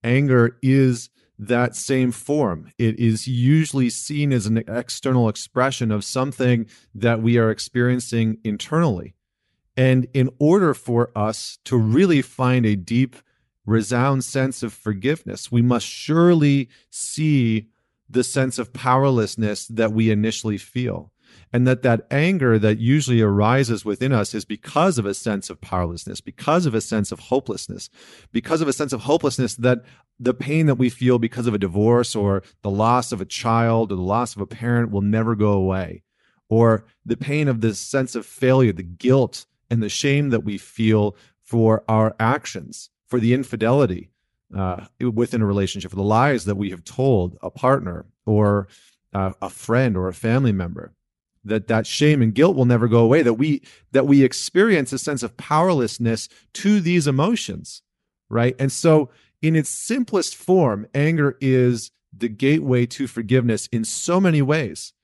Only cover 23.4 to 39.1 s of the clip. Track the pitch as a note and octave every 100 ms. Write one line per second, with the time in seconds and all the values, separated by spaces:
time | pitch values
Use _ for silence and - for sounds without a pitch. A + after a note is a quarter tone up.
23.4 | G#2+ B2+ B2 A2 - G3 C3 B2+ G2 A2
24.4 | - G#2 - C#3+ F3+ C#3+ G2+ G3 - G2+
25.4 | - F2+ - F#2 F2 E2+ - G2 - -
26.4 | - E3 E3+ A2+ - A2 G2+ - - C3+
27.4 | C3 G2 - - - _ - - _ A#2
28.4 | - D#3+ D#3 B2+ D3 B2 A#2+ D#3+ D3 -
29.4 | B2 - A#2+ B2 - _ _ _ A#2+ B2+
30.4 | C3+ D#3 D#3 B2+ B2+ - B2 B2 A2+ B2+
31.4 | A#2+ G#2 F#2+ F2+ G#2+ A#2+ A#2 A2 G2+ G2
32.4 | - _ G#2 G2 A2 B2 A#2+ A2 F#2+ -
33.4 | A#2+ A2+ A#2 A2+ A2 F#2+ F#2 G#2+ A#2+ -
34.4 | G2 - A#2 A#2+ A2+ G2+ G2+ A2 A2+ A2
35.4 | G#2 G2+ F#2 F#2+ F2 F2 _ _ _ _
36.4 | _ A2 A#2 A2 - _ - A#2 C#3 D3
37.4 | D3 A#2 A2 G2 - C#3 C3 A#2+ G2+ -
38.4 | B2+ C3 B2 F2+ F2 F2 B2